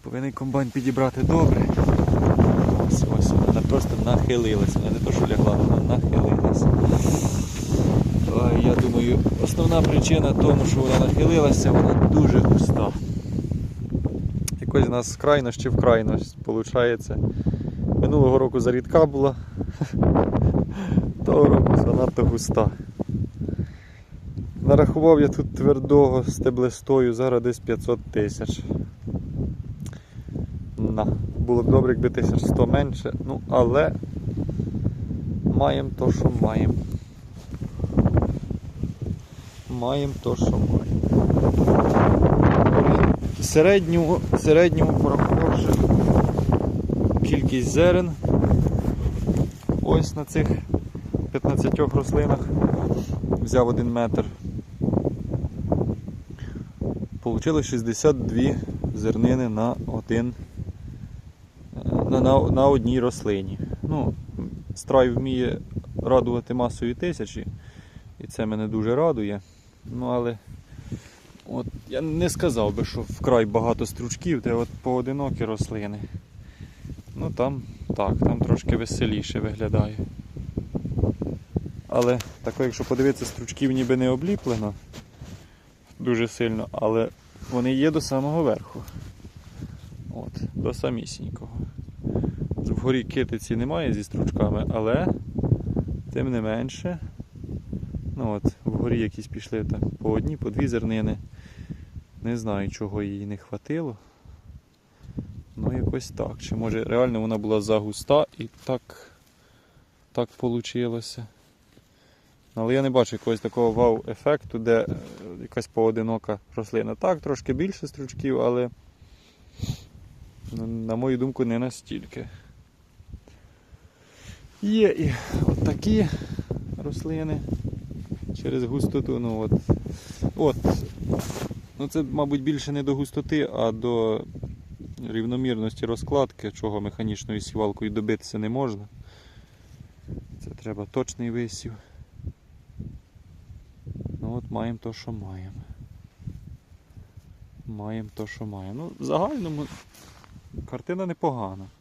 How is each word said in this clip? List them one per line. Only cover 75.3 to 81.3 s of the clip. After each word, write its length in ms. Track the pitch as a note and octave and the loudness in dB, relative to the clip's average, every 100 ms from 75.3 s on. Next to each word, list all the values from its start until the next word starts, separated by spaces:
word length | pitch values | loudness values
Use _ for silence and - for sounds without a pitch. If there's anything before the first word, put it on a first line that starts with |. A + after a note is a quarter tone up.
| B2 A2+ | -4 -4
рослини. 540 | G#2+ - A2 G#2 G#2 G#2+ - - - - - - - - - - - | -4 -4 -6 -8 -10 -12 -14 -16 -20 -20 -20 -20 -18 -16 -16 -16 -10
Ну, 160 | D#3+ | -8
там 320 | - B2+ C#3 - - - - | -4 -4 -4 -10 -16 -8 -4
так, 220 | G2 - | -2 0
там 200 | - A#2+ | 0 0
трошки 380 | - - - A#2+ | 0 0 2 -2
веселіше 640 | A2+ - A#2 G#2+ - A2+ | -2 -2 -2 -2 -4 -6
виглядає. 580 | G#2+ G#2 G#2+ G#2+ G#2+ G#2+ - - - - - - - - - - - - - | -6 -4 -2 0 0 -4 -10 -10 -16 -12 -8 -8 -8 -8 -6 -2 -2 -2 -6